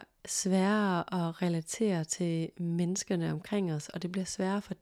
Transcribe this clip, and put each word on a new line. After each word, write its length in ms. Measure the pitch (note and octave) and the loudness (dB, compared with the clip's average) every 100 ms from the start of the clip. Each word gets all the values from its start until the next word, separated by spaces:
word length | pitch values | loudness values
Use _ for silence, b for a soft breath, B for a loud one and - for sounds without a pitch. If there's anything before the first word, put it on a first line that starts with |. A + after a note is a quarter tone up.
| - _ - | -4 _ -6
sværere 720 | - F#3+ F#3+ F#3+ G#3+ G3+ F3 - | -2 2 4 4 4 4 2 0
at 280 | F3+ E3 D#3+ | 0 -2 0
relatere 640 | F3+ E3 D#3+ - A3 F3 | 0 0 -2 0 2 2
til 460 | D#3+ - F3 E3 E3 - | 0 0 0 0 -2 -2
menneskerne 760 | E3+ E3+ F3 F#3 - F3+ D#3+ | -2 2 2 0 -2 0 0
omkring 420 | D#3 - G#3 F3+ | -2 -2 -2 0
os, 160 | D3+ - | -2 -4
og 120 | - | -8
det 100 | F3 | -4
bliver 140 | F#3+ F3+ | -4 -4
sværere 360 | - F#3+ G3+ | -2 0 -2
for 120 | - - | -4 -10